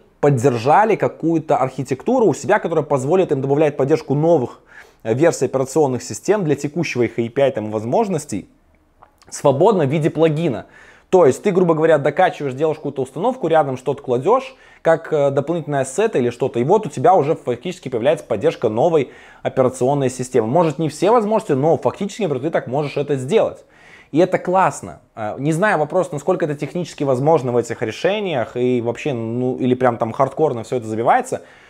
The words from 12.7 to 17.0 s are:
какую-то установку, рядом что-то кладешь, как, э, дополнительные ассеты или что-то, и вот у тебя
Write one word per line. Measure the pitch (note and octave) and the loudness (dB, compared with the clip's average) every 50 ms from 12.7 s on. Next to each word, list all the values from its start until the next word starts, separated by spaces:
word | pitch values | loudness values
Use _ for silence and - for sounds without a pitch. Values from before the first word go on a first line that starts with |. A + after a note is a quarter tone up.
| C#3+ | -2
какую-то | - - C#3+ - C3+ | -4 -6 -8 -6 -6
установку, | B2+ - - D3 G3 B3+ C4 C4 - D#3 | -6 -6 -6 -4 -4 -2 -2 -2 0 2
рядом | D#3+ D#3 D3 C#3 B2+ | 2 2 2 0 -4
что-то | B2 - D3 C3 - | -4 -4 -6 -6 -4
кладешь, | - B2+ A#2+ C3 C3+ F#3 A#3+ C4 C4 - - - - - - _ | -4 -2 -2 0 2 2 2 2 0 -4 -14 -20 -20 -20 -18 _
как, | - D#3+ E3 D#3+ - - | 0 2 2 2 0 -2
э, | D#3 D3 C#3 C#3 | 0 0 0 2
дополнительные | C3 C#3+ C3 D#3 F3 E3+ C#3 C#3+ D3 C#3 | 0 0 -2 -2 -4 -4 -4 -4 -2 -2
ассеты | C3 - - G3 A3 A3 G#3+ D3+ | -2 -2 -2 -2 0 0 0 0
или | B2 A#2+ | 0 -2
что-то, | A#2 - C#3 B2 - A#2 | -2 -2 -4 -2 -2 -2
и | A#2+ | 2
вот | D3 G3+ G#3+ - | 2 2 2 0
у | D3 | -2
тебя | - C3+ | -4 2